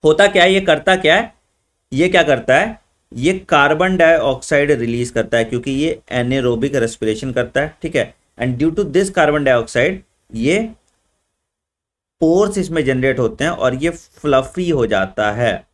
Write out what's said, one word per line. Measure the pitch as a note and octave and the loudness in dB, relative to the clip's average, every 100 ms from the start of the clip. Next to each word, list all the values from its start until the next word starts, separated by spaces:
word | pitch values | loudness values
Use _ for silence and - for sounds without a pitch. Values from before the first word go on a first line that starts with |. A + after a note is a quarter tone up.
होता | D#3 D#3 G3+ | 2 4 4
क्या | G3 | 4
है, | F3 | 4
ये | F#3+ | 2
करता | F#3 D3+ - F#3 | 2 0 2 2
क्या | D#3 F3+ | 2 2
है, | A#3 _ _ _ _ _ _ | 0 _ _ _ _ _ _
ये | C3 F3+ | -2 2
क्या | F#3 | 2
करता | D3+ C3 A#2 C#3 | 2 0 2 2
है, | A3 A3 _ _ _ | 0 -8 _ _ _
ये | A#2 C#3+ F#3+ - | -4 -2 -2 0
कार्बन | D3+ C#3+ D#3 F#3 F#3 | 2 2 2 0 2
डाइऑक्साइड | E3 E3 B2 B2+ - C#3+ C#3+ | 4 4 0 -4 -2 0 2
रिलीज | C3+ A#2 A#2 A#2+ | 0 0 -4 -4
करता | A#2 G2+ A#2 | -4 -2 -2
है, | A2+ | 0
क्योंकि | A#2+ C3 | -4 -4
ये | C3+ D#3+ - _ | -4 -4 -4 _
anaerobic | B2+ A#2+ C3+ B2 A#2 C3+ C3+ | -4 -2 -2 -2 -2 -2 -2
रेस्पिरेशन | A2+ - A2 G#2+ C3 | -2 -2 -4 -4 -4
करता | B2 B2 C#3 | -4 -4 -4
है, | D3+ - | -6 -8
ठीक | E3+ D#3+ | -4 -4
है। | G2 _ _ - | -4 _ _ -6
And | B2 B2 | -4 0
due | D#3 | -2
to | E3 F#3 | -2 -2
this | D3+ G3 | 0 0
carbon | F#3+ D3+ D3+ C#3 | 0 2 2 2
dioxide, | B2 A2+ A#2+ C#3+ F#3+ _ _ _ A2+ | 0 0 0 0 -2 _ _ _ -4
ये | B2+ F#3+ A3+ A3 _ _ _ _ _ _ _ _ _ _ _ _ _ _ | -2 0 -4 -12 _ _ _ _ _ _ _ _ _ _ _ _ _ _
पोर्स | D#3+ F3+ G#3 G3 | 2 2 2 -2
इसमें | D3+ E3 C3+ | -4 -2 0
जनरेट | B2+ C3 C3 | 0 0 0
होते | A2+ A2 | -2 -2
हैं | D3+ | -4
और | - B2+ C3 | 0 -2 0
ये | E3 | -6
फ्लफी | E3+ _ _ D3 C3+ C3 F#3 F3 | -6 _ _ 0 0 0 -6 -2
हो | D3 A2+ | 0 0
जाता | G2+ F#2+ - G#2 | 0 -2 -2 -2
है | G#2 A#2 F#2 _ | 0 -2 -2 _